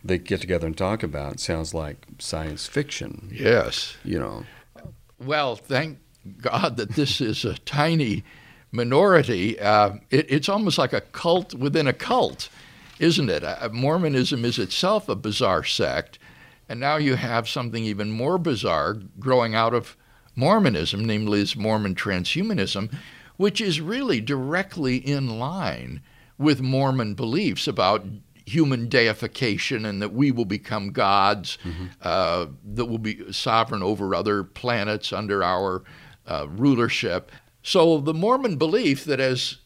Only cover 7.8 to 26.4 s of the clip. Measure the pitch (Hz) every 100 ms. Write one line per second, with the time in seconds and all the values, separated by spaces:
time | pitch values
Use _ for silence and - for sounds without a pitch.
7.8 | 156 165 123 98 - - - - _ 120
8.8 | 120 135 196 175 123 98 101 - 101 107
9.8 | 101 101 _ 135 156 139 143 202 202 151
10.8 | 131 123 - - 170 180 - 120 143 160
11.8 | 143 127 - 247 110 64 - - - -
12.8 | - - 160 156 123 78 80 - 117 117
13.8 | 135 165 160 135 127 135 120 120 95 -
14.8 | 185 214 - 101 110 101 113 87 - -
15.8 | 82 69 - - - - - _ - 117
16.8 | 139 156 147 123 120 117 113 143 120 113
17.8 | 110 101 104 110 135 185 165 113 101 80
18.8 | 76 107 95 - 131 127 117 110 113 120
19.8 | - - _ _ _ - 143 220 190 85
20.8 | 85 98 113 107 107 104 98 - 107 107
21.8 | 101 90 104 92 90 147 220 185 92 101
22.8 | 107 135 - - - - 202 202 208 156
23.8 | 160 247 262 127 113 139 131 175 190 -
24.8 | 131 123 131 143 131 110 131 190 123 62
25.8 | 62 69 - - - -